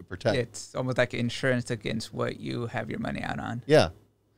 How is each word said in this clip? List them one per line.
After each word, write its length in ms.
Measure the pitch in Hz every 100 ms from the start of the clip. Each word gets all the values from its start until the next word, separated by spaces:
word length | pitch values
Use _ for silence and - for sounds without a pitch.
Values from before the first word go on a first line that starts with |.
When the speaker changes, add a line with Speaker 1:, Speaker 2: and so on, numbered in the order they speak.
| -
Speaker 1:
protect. 280 | 92 117 104
Speaker 2:
It's 380 | 117 - -
almost 240 | - 127 127
like 160 | 123
insurance 560 | 127 120 - 135 123 120
against 420 | 117 - 113 -
what 260 | 127 120 -
you 260 | - 127 117
have 220 | 113 113
your 80 | 117
money 220 | - -
out 160 | - -
on. 240 | 110 120 -
Speaker 1:
Yeah. 240 | 151 87 - _ _ _